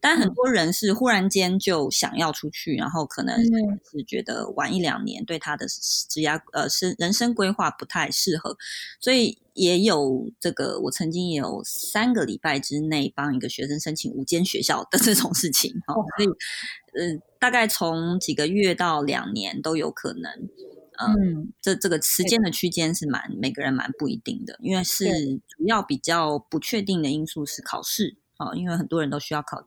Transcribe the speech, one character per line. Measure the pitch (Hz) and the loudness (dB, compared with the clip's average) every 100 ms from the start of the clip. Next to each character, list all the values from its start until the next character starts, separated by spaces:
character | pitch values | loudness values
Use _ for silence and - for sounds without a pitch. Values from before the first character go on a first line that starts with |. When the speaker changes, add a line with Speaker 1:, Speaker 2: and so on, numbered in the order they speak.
Speaker 1:
但 | 294 330 | 2 4
很 | 190 | 4
多 | 247 254 | 2 2
人 | 220 160 | 4 2
是 | - 214 | 2 2
忽 | 220 254 | 2 4
然 | 202 190 | 4 4
间 | 196 180 190 | 2 2 2
就 | - 165 135 | 2 2 2
想 | - - - | 0 0 0
要 | 165 | -2
出 | - 151 | -2 -8
去， | - - 165 | -6 -4 -2
Speaker 2:
嗯。 | |
Speaker 1:
然 | 156 | -2
后 | 165 147 | -2 -4
可 | - | -4
能 | - - | -2 4
Speaker 2:
嗯。 | 233 226 208 202 _ | 4 4 2 -2 _
Speaker 1:
是 | 147 | -10
觉 | - 135 | -6 -6
得 | - 117 98 | -4 -6 -6
晚 | 143 143 | -4 -2
一 | 185 | 0
两 | 160 - | 0 -2
年 | 104 - 110 | -4 -6 -8
对 | 160 | -6
他 | 151 147 | -6 -6
的 | - | -6
职 | - - - - 156 | -6 -2 -2 -2 -2
涯， | 151 156 - | 0 0 -4
呃， | 147 147 | -2 -2
生-， | - 185 - | 0 0 0
人 | 175 | 0
生 | 208 240 | 2 2
规 | 226 190 | 2 2
划 | 202 160 | 2 -2
不 | - - | -2 -6
太 | 170 147 | -4 -2
适 | - - 156 | 0 0 0
合， | - - - - - - | -4 -10 -10 -10 -12 -2
所 | 254 | 4
以 | 262 220 - _ | 6 4 0 _
也 | - 175 180 | 2 4 6
有 | 214 156 139 131 117 - | 6 4 2 0 -2 -4
这 | 170 | -4
个， | 156 - - | -2 -4 -2
我 | 143 | -4
曾 | - 165 | -2 -2
经 | 170 180 | -2 0
也 | 151 | -2
有 | 101 - | -2 -6
三 | - - - 208 247 | -8 -8 -2 2 4
个 | 220 123 | 2 2
礼 | - | -2
拜 | 160 139 | -2 -2
之 | - 147 | -2 -2
内 | 156 151 139 - | 0 0 0 -2
帮 | 143 127 | -2 -2
一 | |
个 | 123 | -4
学 | - 139 | -6 -4
生 | 151 | -4
申 | 156 151 | -4 -4
请 | - | -6
五 | 135 135 | -6 -2
间 | 170 185 | 0 0
学 | 131 | 0
校 | 123 147 - | 0 0 0
的 | 269 | 2
这 | 233 202 | 4 4
种 | - | 2
事 | - 160 | 0 2
情， | - - - - | 2 0 -4 -4
哦， | 214 | -2
Speaker 2:
哇。 | 160 - | -2 0
Speaker 1:
所 | 202 | 0
以， | - - - - - _ - | 0 -6 -10 -10 -12 _ -4
呃， | 175 156 - - | -2 -4 -8 0
大 | 254 | 2
概 | 240 220 | 4 2
从 | - 165 165 170 185 | 2 0 0 0 0
几 | - | 0
个 | 143 151 | 0 2
月 | 202 190 170 | 4 4 4
到 | 175 151 | 2 2
两 | 143 131 - | 0 0 -2
年 | 107 98 - | -4 -4 -4
都 | 156 160 | -2 0
有 | 151 | -2
可 | - - | -4 -8
能， | 85 73 - - - - - - - | -6 -10 -10 -14 -14 -20 -20 -16 -2
呃， | 214 | 4
Speaker 2:
嗯。 | 208 185 156 160 - | 4 4 2 -6 -4
Speaker 1:
这， | - 185 | -2 0
这 | 175 | 0
个 | 156 | 0
时 | - - | 0 2
间 | 180 226 | 4 4
的 | 190 | 2
区 | - 180 | 0 0
间 | 170 160 | 0 0
是 | 170 151 | 0 -2
蛮， | - - 87 | -4 -6 -4
每 | 131 | -4
个 | 143 | -2
人 | 139 | -2
蛮 | 131 - - | -2 -2 -4
不 | 143 | -4
一 | 117 | -4
定 | - - - | -6 -8 -8
的， | - | -6
因 | 165 185 | -2 0
为 | |
是 | 180 - 190 | 0 0 2
Speaker 2:
对。 | 165 139 131 - - | 2 0 -4 -8 -4
Speaker 1:
主 | 196 | 0
要 | 220 | 0
比 | 190 135 | 0 -4
较 | - 170 156 147 | 0 2 2 -2
不 | - 156 | -4 -6
确 | - 220 | -2 -2
定 | 196 180 | 0 0
的 | 143 | 2
因 | 151 147 | 0 -2
素 | 160 147 | -6 -8
是 | - | -8
考 | - - | -8 -6
试， | - - 185 - _ - | -4 -2 -2 -4 _ -10
哦， | - 170 | -8 -4
因 | 180 | -2
为 | 170 | -2
很 | 139 | 0
多 | 165 | 0
人 | 147 | 0
都 | 143 | -2
需 | - | -4
要 | 151 | -6
考 | - - | -6 -10